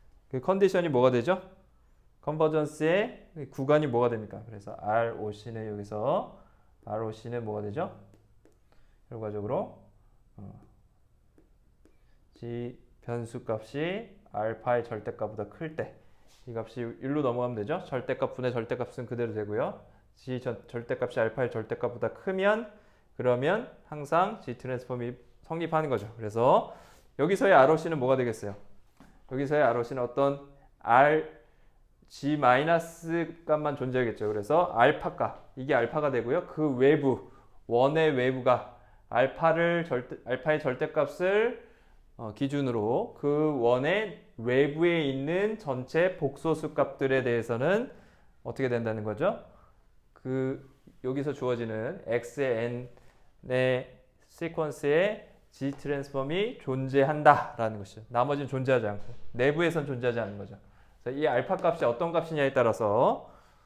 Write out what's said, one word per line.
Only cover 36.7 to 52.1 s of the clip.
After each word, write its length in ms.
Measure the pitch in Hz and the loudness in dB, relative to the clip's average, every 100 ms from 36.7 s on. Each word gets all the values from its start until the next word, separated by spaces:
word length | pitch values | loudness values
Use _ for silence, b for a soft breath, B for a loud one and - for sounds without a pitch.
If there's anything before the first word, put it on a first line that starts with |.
| 127 | 4
외부, 560 | 135 151 139 117 - B B B - | 6 6 4 0 -6 B B B -2
원의 440 | 117 139 156 156 | 2 4 4 2
외부가 640 | 131 127 131 127 120 - b b b b | 2 0 0 2 2 0 b b b b
알파를 760 | 113 131 - 165 160 170 170 170 | 0 0 2 2 2 2 0 -2
절대, 320 | 123 123 151 - | -4 -6 -10 -6
알파의 340 | 127 156 156 | -4 0 0
절대값을, 1080 | 143 127 151 156 143 - 185 208 233 240 B B B B _ - | 0 -2 -2 0 -2 0 0 2 0 -2 B B B B _ -12
어, 160 | 110 | -10
기준으로 840 | 104 135 143 131 117 104 147 233 - | -4 -2 0 0 0 0 0 -2 -4
그 400 | 143 147 156 139 | 0 2 2 2
원의 640 | 117 127 143 202 208 - - - | 2 4 2 0 -2 -8 -18 -6
외부에 640 | 117 131 143 151 175 170 | 0 4 2 4 2 2
있는 560 | 139 135 143 180 214 220 | 0 -2 -2 0 0 -4
전체 560 | 147 127 127 160 185 180 | -6 -6 -2 2 2 0
복소수 560 | 143 - 165 156 156 | -6 -2 -2 0 -2
값들에 500 | - 135 - 135 135 | -2 -2 0 2 2
대해서는 680 | 123 117 113 117 151 208 269 b b b b b | 2 0 0 0 2 2 -2 b b b b b
어떻게 260 | 120 120 131 | -12 -4 0
된다는 340 | 117 113 110 | 0 -2 -4
거죠? 400 | 107 107 180 - - b b b b _ _ | -4 -2 -2 -2 -12 b b b b _ _
그 560 | _ 127 131 131 135 - _ - - | _ -6 -4 -4 -6 -12 _ -20 -10
여기서 300 | 127 139 143 | -6 -4 -4
주어지는 720 | 135 127 120 113 110 123 190 | -4 -2 -2 -4 -6 -6 -8
X의 840 | - | -4